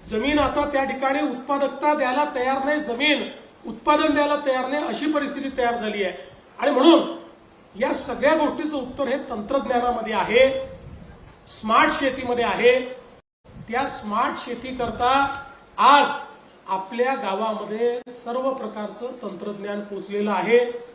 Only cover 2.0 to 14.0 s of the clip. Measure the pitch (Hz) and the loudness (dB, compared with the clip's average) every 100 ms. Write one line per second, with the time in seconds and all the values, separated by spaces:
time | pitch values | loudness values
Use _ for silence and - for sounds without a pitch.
2 | 254 254 294 269 247 277 269 302 - 233 | 0 0 0 0 0 0 0 -2 -2 0
3 | 294 269 208 - - - 240 214 - 302 | 2 2 -2 -10 -20 -16 -14 -6 2 2
4 | 311 294 294 294 285 254 254 294 320 214 | 4 2 2 0 0 -2 0 -2 -2 -4
5 | 302 294 285 269 269 262 240 233 214 202 | -2 -2 -2 -6 -8 -2 0 0 -4 -2
6 | 190 180 - - - - 254 254 294 320 | -4 -6 -16 -20 -20 -2 2 6 8 8
7 | - - - - - - - 190 269 294 | 4 -8 -14 -20 -20 -20 -20 -4 -2 -2
8 | - 240 277 311 294 - 302 294 247 - | -4 0 2 4 2 0 -4 -4 -6 -4
9 | 269 269 - 220 208 277 254 247 247 233 | -2 -2 -4 -8 -2 -2 2 0 2 -2
10 | 214 214 180 220 262 269 - - - - | -2 -2 2 6 6 4 -6 -12 -18 -18
11 | - - - - - - 214 233 302 - | -18 -20 -20 -20 -16 -12 2 4 6 2
12 | 277 262 247 240 226 190 233 254 254 - | -2 -2 -4 0 0 4 6 4 0 -12
13 | - - _ _ - - - 233 277 - | -18 -20 _ _ -20 -20 -6 -4 -4 -6